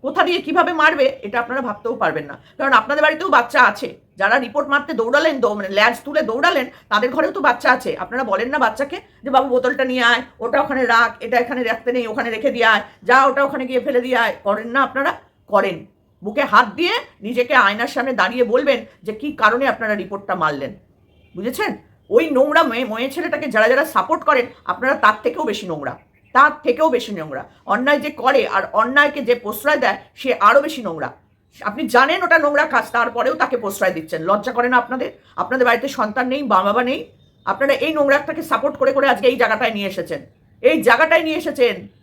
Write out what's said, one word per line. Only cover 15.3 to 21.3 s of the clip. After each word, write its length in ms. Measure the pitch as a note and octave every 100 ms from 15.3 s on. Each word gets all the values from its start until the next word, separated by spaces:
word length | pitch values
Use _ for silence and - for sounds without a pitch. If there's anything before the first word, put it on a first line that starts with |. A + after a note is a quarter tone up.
| _ _
করেন। 400 | G3+ G3 E3 - _ _ _
বুকে 180 | G3 A3
হাত 320 | C#4 G#3 A#3
দিয়ে 180 | F#3+ F4 A#4 - _
নিজেকে 340 | G#3 B3 B3
আয়নার 340 | C4+ G3+ G#3+ A#3
সামনে 240 | C#4 C4
দাঁড়িয়ে 320 | A3+ F#3+ B3+
বলবেন 400 | A#3 A#3+ C#4+ A#3+ - _
যে 100 | G3
কি 200 | G#3+ D4
কারণে 340 | - A3 A#3+ C#4
আপনারা 280 | - A3
রিপোর্টটা 400 | G#3 F#3+ G3 G3
মারলেন। 400 | F3+ D#3 C#3+ C3+ - _ _ _ _ _